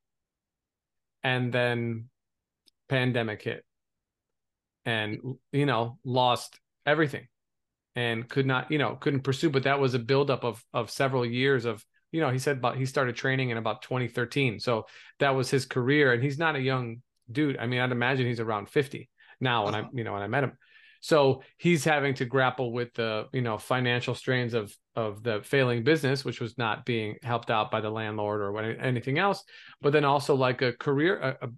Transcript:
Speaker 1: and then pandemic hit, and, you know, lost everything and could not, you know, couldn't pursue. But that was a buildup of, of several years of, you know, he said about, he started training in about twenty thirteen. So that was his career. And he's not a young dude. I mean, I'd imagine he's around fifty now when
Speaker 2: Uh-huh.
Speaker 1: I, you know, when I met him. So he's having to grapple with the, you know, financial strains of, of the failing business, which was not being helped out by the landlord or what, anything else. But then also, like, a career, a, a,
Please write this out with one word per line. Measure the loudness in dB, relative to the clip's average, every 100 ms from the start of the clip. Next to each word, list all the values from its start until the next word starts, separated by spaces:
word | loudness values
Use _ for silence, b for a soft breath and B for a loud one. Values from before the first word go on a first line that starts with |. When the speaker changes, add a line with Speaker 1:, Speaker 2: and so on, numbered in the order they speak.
| _ _ _ _ _ _ _ _ _ _ _ _
Speaker 1:
and | -2 0 0
then | 0 0 0 -2 -6 -10 _ _ _ _ _ _ _ -2
pandemic | 0 2 0 -2 -4
hit, | -6 -8 -12 _ _ _ _ _ _ _ _ _ _ _ -4
and, | -4 -4 -6 -8 -12 _
you | 0 2
know, | 2 0 -6
lost | -2 2 4 2 -2 -18 _ _ 2
everything | 2 2 -2 -12 _ _ _ _ _ _ -4
and | -2 -2 -2
could | 0 2
not, | 0 0
you | 0
know, | 0 -2
couldn't | -2 0
pursue. | 0 0 0
But | 2
that | 2 2
was | 2
a | 0
buildup | 0 2 2 0
of, | -2 -6 -6
of | -6 -4
several | -2 0 0 -2
years | 0 2 2
of, | 0 -6 -12 _ _
you | -2
know, | 0
he | 0
said | 0 0
about, | 0 -2
he | -2
started | 0 -2 -2
training | -2 0 0
in | -2
about | -4 -6
twenty | -6 -4 -4
thirteen. | -4 -2 0 0 0
So | -2 -2 B B B 0
that | 2
was | 2 2
his | 0 0
career. | -2 2 4 4
And | 4
he's | 0 0
not | 0 0
a |
young | 0 -2 -4 -10 -16 _ -6
dude. | 0 0 0
I | -2
mean, | 0
I'd | 0
imagine | 2 2 2 0
he's | 0
around | -2 -4 0
fifty | 0 0 -6 -14 B B B
now | 0 2 2
when | -2
Speaker 2:
Uh-huh. | -4
Speaker 1:
I, |
you | -6
know, | -4
when | -4
I | -2
met | 0
him. | 0 -4 b b b b
So | 2 4 6 2 B _
he's | 2 2
having | 2 2 2 -2
to | 0
grapple | 2 2 0 -4
with | -4 -4
the, | -4 -2 -2 -4
you | -4
know, | -2 -4
financial | -2 0 2 0 -2 -4
strains | -2 0 0
of, | -2 -6 -12 _ -6
of | -4 -4
the | -4 -4
failing | 0 2 4 2
business, | 2 2 2 0 -4
which | -6
was | -8 -4
not | -4 -2 -2
being | -2 -2 -6
helped | -4 -4 0
out | 0 0
by | -2
the | -2
landlord | -4 -4 -2 -2 -2
or | -2
what, | -4 -4
anything | -4 -2 -2 -2 0
else. | 0 -2 B B B B
But | 2
then | 4
also, | 4 2 2 2
like, | 2 2
a | -2
career, | -2 -2 0 0 0
a, | -2 -4
a, | -10